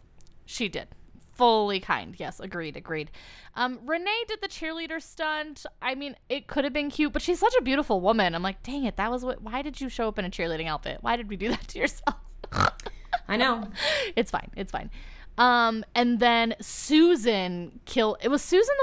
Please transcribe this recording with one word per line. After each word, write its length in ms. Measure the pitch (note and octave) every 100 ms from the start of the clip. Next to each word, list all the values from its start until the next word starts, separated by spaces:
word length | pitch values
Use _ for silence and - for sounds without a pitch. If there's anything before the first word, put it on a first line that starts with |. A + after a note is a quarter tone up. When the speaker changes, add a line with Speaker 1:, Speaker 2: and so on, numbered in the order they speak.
| - - - - -
Speaker 1:
She 220 | - G#3
did. 220 | D#3 - - - - -
Fully 460 | - A#3+ A3 G#3 G3
kind. 340 | - C3+ F2 -
Yes, 200 | C3 -
agreed, 380 | F#3+ F3+ D#3+ C#3
agreed. 320 | - D#3 D3 - - - - -
Um, 240 | B3 A#3+
Renee 420 | A#3+ E4 F#4 A4+ A4
did 140 | G#4+
the 60 | G4
cheerleader 540 | - D#4+ E4 D#4+ D#4+
stunt. 640 | - - D#4 D4+ D4+ C#4+ - -
I 140 | B3+ C4+
mean, 200 | C#4+ A#3 -
it 160 | C#4 -
could 160 | D4 C4+
have 80 |
been 180 | D4 C#4+
cute, 200 | - D4
but 80 | D4
she's 160 | - F4+
such 160 | A4 B4
a 60 |
beautiful 360 | C4 A3 - G3
woman. 360 | F#3 A3+ F3+ E3
I'm 80 |
like, 180 | F#3+ F#3+
"Dang 220 | - C#4 B3
it, 100 | F#3
that 120 | G#3+
was 160 | B3 B3
what, 160 | -
why 220 | A3 B3
did 180 | D4 -
you 80 | C4
show 180 | - A3
up 120 | G#3+
in 60 | F#3
a 40 |
cheerleading 380 | - E3+ D#3+ E3
outfit? 320 | D3+ - -
Why 140 | A#3 A#3+
did 120 | G#3
we 60 | F#3+
do 120 | G#3+
that 180 | - -
to 100 | -
yourself?" 360 | F#3 - - - - - -
<laughs> 760 | - - - - - - - -
Speaker 2:
I 100 | G#3+
know. 320 | C4 A#3 G3+ - C#5+ D5 A4+ A3+
Speaker 1:
It's 140 | -
fine. 220 | - - -
It's 160 | F#3+
fine. 200 | - - - - - - -
Um, 460 | B3 A#3+ A3+ A3 - C#4
and 240 | A#3+ A#3
then 340 | A#3+ A#3 A3+ -
Susan 1160 | - - - D4+ E4+ D#4+ A3+ G3+ F3+ F3 F3 - -
kill-, 320 | B3+ G#3+ -
it 60 | A#3+
was 140 | C#4+
Susan 320 | - F#4 A#4 C#5